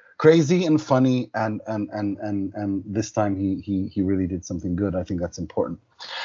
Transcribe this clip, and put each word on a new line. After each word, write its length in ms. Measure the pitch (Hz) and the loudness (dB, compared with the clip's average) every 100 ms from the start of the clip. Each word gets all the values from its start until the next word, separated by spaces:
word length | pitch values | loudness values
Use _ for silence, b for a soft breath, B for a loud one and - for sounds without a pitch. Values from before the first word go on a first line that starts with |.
| b - | b 2
crazy 460 | 156 165 143 175 | 6 8 6 2
and 160 | 165 151 | 4 2
funny, 500 | - 131 131 127 120 | 4 4 4 2 -2
and, 260 | - 110 107 - | -4 -2 -4 -6
and, 220 | 110 101 | -6 -4
and, 260 | 107 104 98 | -4 -4 -4
and, 340 | 107 101 98 | -4 -4 -4
and 280 | 101 101 98 101 | -4 -4 -4 -2
this 240 | 101 104 | -4 -2
time 260 | - 104 95 | 0 0 0
he, 240 | 98 95 | -2 -2
he, 280 | - 98 95 | -2 -2 -2
he 140 | - | -2
really 240 | 92 95 92 | 0 2 0
did 160 | 92 | -4
something 320 | - 90 90 87 | -6 -6 -4 -2
good. 180 | 101 | -2
I 80 | 90 | -2
think 180 | 87 90 | -4 -4
that's 180 | 85 - | -4 -6
important. 420 | 87 - - - _ B B B | -6 -4 -4 -6 _ B B B